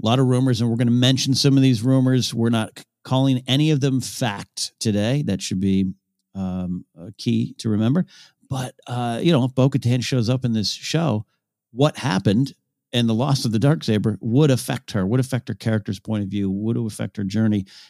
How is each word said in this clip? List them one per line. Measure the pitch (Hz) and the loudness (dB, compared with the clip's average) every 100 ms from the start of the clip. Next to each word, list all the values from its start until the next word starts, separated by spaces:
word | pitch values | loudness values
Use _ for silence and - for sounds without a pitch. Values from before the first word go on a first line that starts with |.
a | 110 | 0
lot | 127 | 2
of | 131 | 2
rumors, | 127 131 113 | 2 2 2
and | 120 | 0
we're | 113 | 0
gonna | 120 | 2
mention | 120 127 131 135 | 2 2 2 0
some | 127 143 135 | 2 4 4
of | |
these | 135 117 | 4 4
rumors. | 123 131 127 131 110 | 2 4 4 2 0
We're | 113 117 | 0 0
not | 117 110 - | 0 -2 -8
c-, | - _ | -20 _
calling | - 131 135 127 131 | -2 2 2 0 0
any | 135 156 | 2 2
of | 147 | 2
them | 139 131 | 2 0
fact | 127 - 123 101 - - - - | -4 -4 -4 -6 -10 -10 -10 -4
today. | 117 101 104 143 | -2 0 0 0
That | 127 95 | -2 -4
should | - 92 | -4 -2
be, | 98 95 95 - _ _ _ 95 | 0 2 0 -4 _ _ _ -8
um, | 95 92 90 90 - 80 | -6 -6 -6 -8 -10 -18
a | 87 - | -18 -8
key | - 113 123 - | -2 -2 -2 -6
to | 117 | -2
remember. | 104 113 165 - - - _ - | 0 2 0 -2 -8 -20 _ -10
But, | 131 123 - - | -8 -8 -12 -10
uh, | 123 120 117 | -6 -4 0
you | 170 | 2
know, | 156 123 | 2 2
if | 131 | 2
Bo-Katan | 131 135 117 123 | 2 2 0 0
shows | 110 131 110 | 0 0 0
up | 131 | 0
in | 127 | 0
this | 110 98 | -2 -2
show, | - - 156 165 107 - _ _ _ _ | -6 -4 -2 0 -2 -6 _ _ _ _
what | 117 147 - | 0 0 0
happened | - 95 101 104 139 - _ _ _ | -2 0 2 2 0 -6 _ _ _
and | 120 117 | 0 2
the | |
loss | 110 147 131 127 | 2 2 0 0
of | |
the | 110 | 2
Darksaber | 139 123 - 107 107 107 | 2 2 0 0 0 -2
would | 113 123 151 | 0 2 4
affect | 127 - 127 - | 2 -2 -8 -6
her, | 104 95 | -4 0
would | 127 | 0
affect | 127 120 - | 0 -4 -6
her | |
character's | 104 117 110 104 95 | -6 -2 -2 -2 -8
point | - 107 | -4 -4
of | 98 | -4
view, | 101 98 | -2 -2
would | 98 110 120 | -2 -2 -4
affect | 110 101 113 - | -4 -6 -10 -6
her | |
journey. | 98 104 110 104 95 - | -4 0 2 0 -2 -14